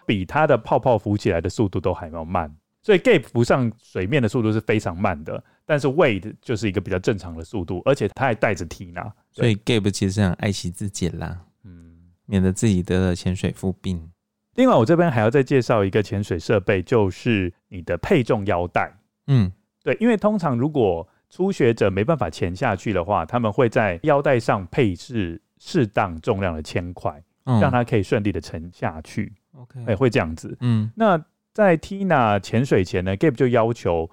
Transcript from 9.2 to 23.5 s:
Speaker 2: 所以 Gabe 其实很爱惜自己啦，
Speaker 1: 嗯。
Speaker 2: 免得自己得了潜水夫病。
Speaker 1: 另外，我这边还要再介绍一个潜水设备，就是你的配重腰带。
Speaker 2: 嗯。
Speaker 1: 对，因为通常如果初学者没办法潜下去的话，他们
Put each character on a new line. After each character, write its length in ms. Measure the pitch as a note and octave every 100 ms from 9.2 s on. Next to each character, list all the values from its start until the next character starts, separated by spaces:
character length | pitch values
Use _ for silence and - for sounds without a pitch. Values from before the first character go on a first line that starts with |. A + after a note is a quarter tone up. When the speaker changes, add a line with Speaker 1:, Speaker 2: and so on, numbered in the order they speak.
| _
Speaker 2:
所 180 | - A#2+
以 80 | G#2
Gabe 340 | - A#2 G2
其 180 | F#2+ G2
实 100 | F#2+
很 120 | G2
爱 180 | F2 G#2+
惜 200 | F#2+ F2+
自 180 | E2+ G#2
己 180 | - F2
啦， 300 | E2 E2 F2 - _
Speaker 1:
嗯。 300 | F#2+ F2 E2 E2 F2 _ -
Speaker 2:
免 160 | G2+
得 100 | F#2
自 160 | F#2 A#2
己 140 | F#2
得 180 | F2 F2+
了 160 | F#2 F2
潜 200 | F#2 F2+
水 160 | F#2+
夫 200 | - F#2+
病。 360 | F2+ F#2+ F2 D#2+ _ _ _ _ -
Speaker 1:
另 120 | B3+
外， 80 | F3+
我 80 |
这 140 | A2+ E3+
边 140 | E3+
还 100 | A#2+
要 80 | G#2+
再 140 | C#3+
介 180 | C3+ C#3
绍 240 | A#2 A#2+ G2
一 60 |
个 100 | G#2+
潜 220 | G#2 G2+
水 160 | G#2 F2
设 200 | - A2
备， 220 | F#2 G2
就 260 | F2 A#2+ G2
是 440 | - B2+ G#2+ F2+ - _
你 140 | F#2
的 120 | E2 F2
配 260 | - F3+
重 200 | A#2 A#2+ G2
腰 200 | F2+ F2
带。 240 | - E2+ - _ _ -
Speaker 2:
嗯。 240 | C3+ F#2 - _ _
Speaker 1:
对， 120 | - B2+
因 80 | A3+
为 100 | A3
通 200 | G#3 G#3+
常 200 | E3 A#2
如 100 | C#3+
果 400 | D3 G#2+ E2 E2 _ _
初 220 | - F#3
学 200 | G3 C3
者 200 | A2+ G#2+
没 120 | F#2
办 140 | A2+ D#3+
法 140 | E2+
潜 220 | - F#2 F#2
下 200 | B2+ G2
去 160 | A#2
的 140 | F#2 E2+
话， 180 | G2+
他 160 | D#2+ B2
们 140 | A2+